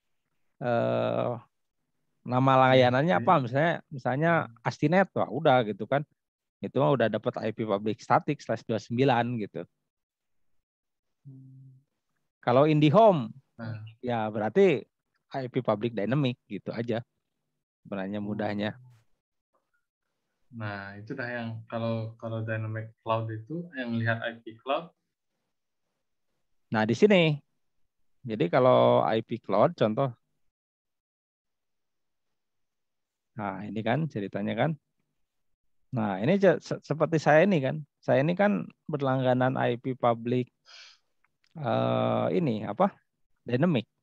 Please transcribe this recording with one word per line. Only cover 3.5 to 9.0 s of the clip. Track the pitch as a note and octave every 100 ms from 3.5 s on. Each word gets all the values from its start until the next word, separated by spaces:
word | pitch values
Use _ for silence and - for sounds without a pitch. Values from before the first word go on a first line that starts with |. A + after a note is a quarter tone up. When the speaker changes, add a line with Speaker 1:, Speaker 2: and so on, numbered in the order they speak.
| C3+ E3+ - -
Speaker 1:
misalnya | C#3 B2+ C3 E3 E3 A#2
Speaker 2:
Hmm. | A#2 D3
Speaker 1:
Astinet, | - D3+ F3+ F#3+ -
wah | F2
udah | A#2+ D#3+ B2+ G#2+
gitu | G2 G#2+
kan. | C#3 D3+ _ _ _ _ _
Itu | G2+ B2+
mah | D3
udah | C3+ A2+
dapat | G#2+ B2 -
I | G#2+
P | G#2+ A2
public | G2+ G#2+ G#2+
static | - C3+ F3 C#3+
slash | - A2+
dua | - A2
sembilan | - A#2